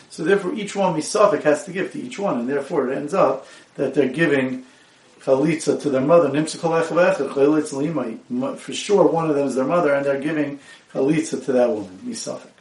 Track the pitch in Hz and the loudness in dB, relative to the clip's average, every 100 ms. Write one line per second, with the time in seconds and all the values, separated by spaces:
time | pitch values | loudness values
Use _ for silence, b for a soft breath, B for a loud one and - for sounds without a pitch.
0 | B - 165 196 185 220 196 196 190 156 | B -6 2 2 0 -6 -6 0 0 0
1 | 147 - - 143 151 147 - 180 - 147 | -2 2 2 4 2 0 -2 -6 -6 -8
2 | 127 - 196 127 120 143 139 160 123 135 | -10 -6 -4 -2 -2 -4 -2 -2 -2 -4
3 | 143 190 135 - B B B - 135 147 | -4 0 0 0 B B B -6 -2 0
4 | 127 156 165 139 127 127 b b b b | 0 0 2 2 0 -6 b b b b
5 | b _ - 135 156 156 147 127 143 131 | b _ 0 2 2 0 -2 -2 0 0
6 | 143 170 143 143 156 - 165 165 160 156 | 6 6 6 0 -4 -4 -2 0 0 2
7 | 185 190 131 139 143 156 147 135 156 151 | 2 2 -2 2 4 4 0 -4 -4 -4
8 | 113 113 - 123 135 123 - 127 - 196 | -6 -8 -8 -4 -4 -6 -10 -10 0 4
9 | 151 165 160 139 139 120 131 175 151 139 | 4 4 0 0 0 0 0 2 2 2
10 | 139 135 147 156 139 139 B B B - | 0 -2 -2 -2 -4 -6 B B B -2
11 | 135 156 - 127 - 123 120 107 95 92 | 0 0 -2 -6 -2 2 2 0 -6 -12
12 | 120 113 - - - _ | -12 -10 -10 -12 -14 _